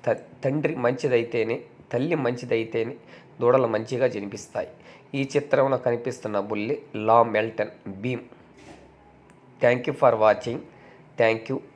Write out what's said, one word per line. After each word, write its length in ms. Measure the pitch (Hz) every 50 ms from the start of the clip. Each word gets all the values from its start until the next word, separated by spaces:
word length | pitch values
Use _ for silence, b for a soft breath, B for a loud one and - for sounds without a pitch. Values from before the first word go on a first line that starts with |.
| - 123
త-, 160 | 110 - - - - - -
తండ్రి 300 | 135 135 151 143 143 -
మంచిదైతేనే, 880 | 131 120 120 131 131 - 135 123 117 117 117 - 120 110 110 117 139 - - - _ - _
తల్లి 240 | - 120 135 165 170
మంచిదైతేనే 800 | 156 131 120 127 127 - 120 117 113 113 113 - 117 113 120 143 - B B B B B B - -
దూడలు 260 | 120 120 127 135 127
మంచిగా 400 | 113 110 107 110 110 127 120 135
జనిపిస్తాయి. 640 | 123 107 107 101 101 98 - - - - 107 - - - - B B B B B B -
ఈ 140 | 139 139 135 -
చిత్రంలో 420 | 147 143 - - 139 135 135 135 120
కనిపిస్తున్న 640 | - 127 120 117 120 131 120 - - 117 107 101
బుల్లి 420 | 98 104 113 104 104 117 143 - - - -
లామ్ 400 | 107 107 110 113 117 117 117 104
ఎల్ 160 | 107 113 113
టెన్ 180 | 110 - 107 107 - - _ 104
భీమ్. 320 | 98 98 101 127 127 113 - - - - - - B B B B B B B B B _ _ - - - _ - - - _ - - -
Thank 200 | - 120 123 127
you 140 | 127 151 135 -
for 140 | 143 127 117
watching. 440 | 110 107 107 104 - - 117 117 147 - B B B B B B B B B - -
Thank 320 | 117 113 113 113 113 -
you. 80 | 135 - - - _